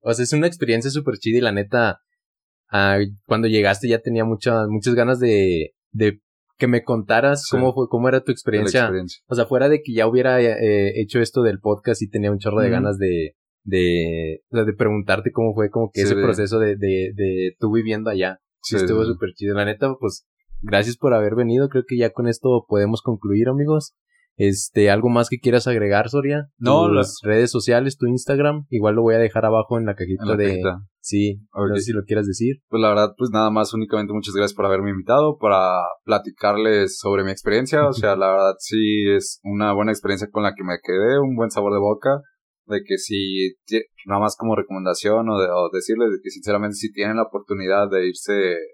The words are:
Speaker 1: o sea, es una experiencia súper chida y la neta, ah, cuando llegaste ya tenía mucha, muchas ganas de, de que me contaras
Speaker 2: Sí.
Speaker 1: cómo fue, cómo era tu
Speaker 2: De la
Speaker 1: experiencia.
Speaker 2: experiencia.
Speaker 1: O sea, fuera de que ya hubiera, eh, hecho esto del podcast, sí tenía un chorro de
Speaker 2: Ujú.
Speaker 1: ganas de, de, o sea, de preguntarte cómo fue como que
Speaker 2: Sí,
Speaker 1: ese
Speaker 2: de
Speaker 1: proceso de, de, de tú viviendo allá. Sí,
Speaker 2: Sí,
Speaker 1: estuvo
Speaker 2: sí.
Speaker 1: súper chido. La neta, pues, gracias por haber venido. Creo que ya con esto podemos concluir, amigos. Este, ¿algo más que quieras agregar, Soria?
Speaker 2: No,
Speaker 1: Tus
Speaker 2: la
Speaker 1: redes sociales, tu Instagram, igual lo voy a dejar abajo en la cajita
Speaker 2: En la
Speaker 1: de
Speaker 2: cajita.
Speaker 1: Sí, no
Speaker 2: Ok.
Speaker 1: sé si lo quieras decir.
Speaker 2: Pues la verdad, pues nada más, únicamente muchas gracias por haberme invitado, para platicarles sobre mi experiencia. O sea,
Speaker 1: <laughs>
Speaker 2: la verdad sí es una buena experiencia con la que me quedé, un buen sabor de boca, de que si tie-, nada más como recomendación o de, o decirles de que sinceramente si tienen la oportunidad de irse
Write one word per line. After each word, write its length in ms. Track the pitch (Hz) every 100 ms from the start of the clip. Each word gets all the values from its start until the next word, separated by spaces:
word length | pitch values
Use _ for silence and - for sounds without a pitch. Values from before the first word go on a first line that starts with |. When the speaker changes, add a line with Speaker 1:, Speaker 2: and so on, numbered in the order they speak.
Speaker 1:
o 120 | 113
sea, 100 | 117
es 100 | 123
una 140 | 151 170
experiencia 420 | 170 120 113 131
súper 280 | 143 143 110
chida 180 | 113 120
y 40 |
la 100 | 120
neta, 480 | 101 101 123 113 - _ _ _ _ _ _ _
ah, 260 | 202 98 98 104 101 -
cuando 200 | 110 113
llegaste 400 | 107 101 101 123
ya 120 | 113
tenía 240 | 117 113 110
mucha, 400 | 110 127 117 107
muchas 280 | 107 123 120
ganas 240 | 120 127
de, 540 | 123 104 95 87 78 _ _
de 300 | 110 107 104 _ _ _ _
que 80 | 127
me 160 | 120
contaras 600 | - 117 101 113 139 143
Speaker 2:
Sí. 120 | - 131
Speaker 1:
cómo 180 | 127
fue, 140 | 131 123
cómo 220 | 117 127
era 100 | 131
tu 40 | -
Speaker 2:
De 40 |
la 20 |
Speaker 1:
experiencia. 460 | 123 - 104 101 127
Speaker 2:
experiencia. 420 | 113 92 90 - _
Speaker 1:
O 80 | 120
sea, 100 | 117
fuera 240 | 127 139
de 120 | 151
que 100 | 147
ya 140 | 113 113
hubiera, 340 | 123 127 127
eh, 520 | 120 110 110 104 101 101
hecho 180 | 104 123
esto 220 | 113 131
del 160 | 117 98
podcast, 400 | 107 104 - 110
sí 100 | 101
tenía 220 | 104 104
un 80 | 101
chorro 220 | 104 104
de 60 | 101
Speaker 2:
Ujú. 60 |
Speaker 1:
ganas 240 | - 104 98
de, 380 | 95 87 78 _ _ _
de, 800 | 104 95 90 87 82 82 80 80 _
o 40 | 117
sea, 80 | 107
de 80 |
preguntarte 580 | 101 107 104 98 98 117
cómo 220 | - 113
fue 160 | 104 104
como 200 | 117 110
que 100 | -
Speaker 2:
Sí, 40 | 101
Speaker 1:
ese 80 | 98
Speaker 2:
de 80 |
Speaker 1:
proceso 340 | 107 101 101 110
de, 160 | 110 101
de, 340 | 101 95 95 101
de 400 | 98 92 92 -
tú 120 | 110
viviendo 380 | 113 110 107 110
allá. 300 | 98 92 92 _ _
Sí, 140 | - 104
Speaker 2:
Sí, 60 | 92
Speaker 1:
estuvo 180 | 87 113
Speaker 2:
sí. 60 |
Speaker 1:
súper 200 | 87 95 -
chido. 200 | 101 101
La 100 | 101
neta, 280 | 104 135 131
pues, 260 | - - _ _ _ -
gracias 360 | 98 101 110 120
por 160 | 143
haber 220 | 113 104 110
venido. 340 | 117 120 139
Creo 140 | 135 123
que 100 | 123
ya 120 | 113
con 160 | - 120
esto 380 | 113 131 120 -
podemos 340 | 104 101 110
concluir, 460 | - 110 101 101 120
amigos. 460 | 135 147 156 143 _ _ _ _ -
Este, 520 | 101 98 - - 104
¿algo 180 | 101 120
más 200 | 120 120
que 100 | 123
quieras 280 | 127 120 123
agregar, 420 | 117 104 101 110
Soria? 380 | 143 139 147 143 _
Speaker 2:
No, 280 | 117 147 175
Speaker 1:
Tus 80 | 202 101 -
Speaker 2:
la 80 | 104
Speaker 1:
redes 180 | 107 120
sociales, 480 | 120 104 120 135 135
tu 80 | 120
Instagram, 580 | 127 - 139 143 151 143
igual 260 | 117 107 110
lo 60 |
voy 140 | 113 113
a 40 |
dejar 260 | 113 113 110
abajo 320 | 110 110 117
en 60 | 110
la 100 | 101
cajita 280 | 92 95
Speaker 2:
En 60 | 104
la 60 | 107
Speaker 1:
de 120 | 101
Speaker 2:
cajita. 320 | 92 92 92 101 _
Speaker 1:
Sí, 400 | - 104 104 101 107 98
no 80 |
Speaker 2:
Ok. 120 | 101 101
Speaker 1:
sé 40 |
si 100 | 101
lo 100 | 107
quieras 240 | 101 107 101
decir. 300 | 92 117 139 _
Speaker 2:
Pues 100 | 110
la 80 | 110
verdad, 240 | 104 104 -
pues 140 | 123
nada 180 | 110 110
más, 240 | 107 104
únicamente 400 | 110 110 110 101
muchas 220 | 107 101 95
gracias 180 | 101 101
por 100 | 98
haberme 240 | 95 101
invitado, 460 | 98 101 131 151 151
para 420 | 107 95 92 90 87 -
platicarles 960 | - 107 101 - 104 104 110 104 98 -
sobre 240 | 101 98
mi 80 | 95
experiencia. 560 | 95 - 107 135 151 147
O 60 |
sea, 220 | 107 107 95
Speaker 1:
<laughs> 0 |
Speaker 2:
la 120 | 95
verdad 240 | 98 98 95
sí 500 | - 107 107 107 101
es 300 | 101 - -
una 300 | 98 101 104
buena 180 | 101 107
experiencia 380 | 104 98 98 104
con 120 | 107
la 100 | 101 95
que 80 |
me 140 | 92 87
quedé, 360 | - 92 110 139
un 160 | 139 120
buen 140 | 113
sabor 220 | 104 101
de 60 | 101
boca, 420 | 101 107 131 139 143 _ _ _ _
de 140 | 101 101
que 120 | 95
si 580 | - 101 98 95 95 - -
tie-, 200 | 110 - _ 98
nada 140 | 101
más 140 | 107 -
como 200 | 113 104
recomendación 760 | - 95 92 87 104 110 113
o 100 | 104
de, 80 | 92
o 200 | 90 87
decirles 400 | 92 87 110 117
de 60 | 95
que 80 | 92
sinceramente 460 | 98 104 104 104 104
si 160 | 107
tienen 240 | 101 104 113
la 60 |
oportunidad 680 | 110 101 - 98 95 98 101
de 180 | 95 92
irse 480 | 90 - 101 92 85 78